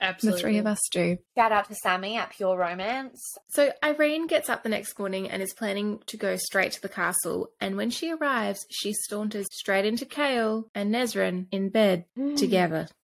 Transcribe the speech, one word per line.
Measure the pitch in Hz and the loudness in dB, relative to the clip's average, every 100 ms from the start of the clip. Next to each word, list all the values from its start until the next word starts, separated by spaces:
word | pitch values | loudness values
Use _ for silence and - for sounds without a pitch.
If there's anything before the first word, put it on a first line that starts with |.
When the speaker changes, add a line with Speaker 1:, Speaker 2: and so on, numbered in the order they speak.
Speaker 1:
Absolutely. | 190 185 220 180 | -4 0 0 2
Speaker 2:
the | |
three | 220 214 | 2 2
of | 214 | 2
us | 208 - | 0 -2
do. | 180 170 180 - - | 0 2 0 -2 2
Speaker 3:
Shout | 226 | 4
out | 208 202 | 4 2
to | 208 | -2
Sammy | 202 185 196 233 | 0 0 0 -4
at | 185 | -4
Pure | - 190 185 | -2 0 2
Romance. | 175 180 196 262 262 - - - - | 0 0 -4 -4 -6 -12 -12 -14 -4
Speaker 2:
So | - 285 - | 2 2 4
Irene | 302 294 302 311 330 | 0 2 2 2 0
gets | 330 - | 0 0
up | - | -2
the | 226 | -2
next | 208 202 - | -2 -4 -6
morning | 196 190 190 | -4 -4 -4
and | 190 | -4
is | 190 | -6
planning | - 214 196 208 208 - | -4 -4 -2 -2 -4 -8
to | 214 | -4
go | 196 185 | -2 -2
straight | - 196 180 | 0 2 2
to | - | 0
the | 190 | -8
castle. | - 175 185 170 180 - _ | -2 -2 0 -2 -2 -4 _
And | 196 196 | -4 -2
when | 226 | -2
she | 240 330 | -2 -4
arrives, | 320 294 254 202 196 - | -2 0 0 0 -4 -8
she | - 202 | -6 -4
saunters | 208 - 208 214 208 196 | -4 -4 -4 -4 -4 -6
straight | - - 196 208 | -8 0 2 2
into | 226 | 0
Chaol | 262 - 285 247 220 220 226 | -4 -2 0 2 2 0 -4
and | - 202 | -4 0
Nesryn | 226 247 196 185 180 185 | 2 0 0 0 0 -4
in | 196 196 | -2 0
bed | 220 208 175 - - | 4 4 4 -2 -4
Speaker 1:
Mm. | 277 285 | -2 2
Speaker 2:
together. | 240 185 175 160 160 - | 4 4 4 0 -4 -10